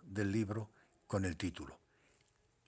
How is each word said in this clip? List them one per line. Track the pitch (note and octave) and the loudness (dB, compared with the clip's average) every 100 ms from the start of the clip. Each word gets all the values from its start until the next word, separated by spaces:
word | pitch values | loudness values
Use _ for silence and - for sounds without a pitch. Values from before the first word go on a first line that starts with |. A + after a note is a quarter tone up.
del | - G2 G2 | -6 0 2
libro | A2 G2+ G#2+ G#2+ - - _ - | 2 2 -2 -6 -14 -20 _ -2
con | G2+ | 0
el | F#2+ D#2+ | 2 0
título | F2+ - - - _ _ _ _ _ _ _ _ | -2 -4 -10 -14 _ _ _ _ _ _ _ _